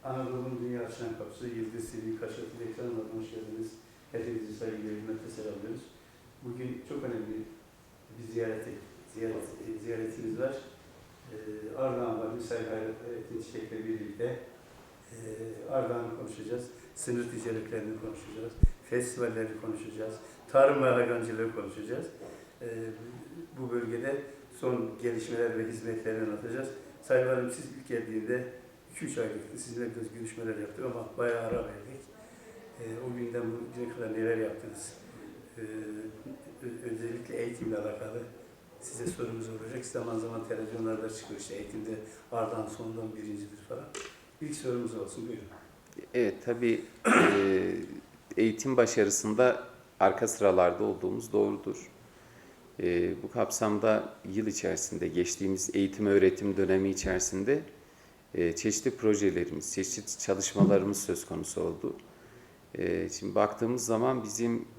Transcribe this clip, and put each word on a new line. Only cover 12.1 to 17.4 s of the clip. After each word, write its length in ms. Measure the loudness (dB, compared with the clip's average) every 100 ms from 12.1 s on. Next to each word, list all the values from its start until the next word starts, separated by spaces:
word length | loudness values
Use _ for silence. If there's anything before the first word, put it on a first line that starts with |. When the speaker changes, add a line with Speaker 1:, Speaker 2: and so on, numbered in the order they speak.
| 0
Speaker 1:
Valimiz 240 | -2 -4
Sayın 240 | -4 -4 -2
Hayrettin 760 | -2 -4 -6 -8 -8 -6 -8
Çiçek'le 420 | -6 -8 -6 -6 -4
birlikte, 520 | -4 -4 -2 -2 -2 -10 -18 -20 -20 -20 -20 -18
e, 40 | -12 -8 -6 -8 -8 0
Ardahan'ı 460 | 0 2 0 -2 -6
konuşacağız, 460 | -8 -8 -4 -4 -6 -14 -16
sınır 320 | -8 -2 0 0
ticaretlerini 680 | -4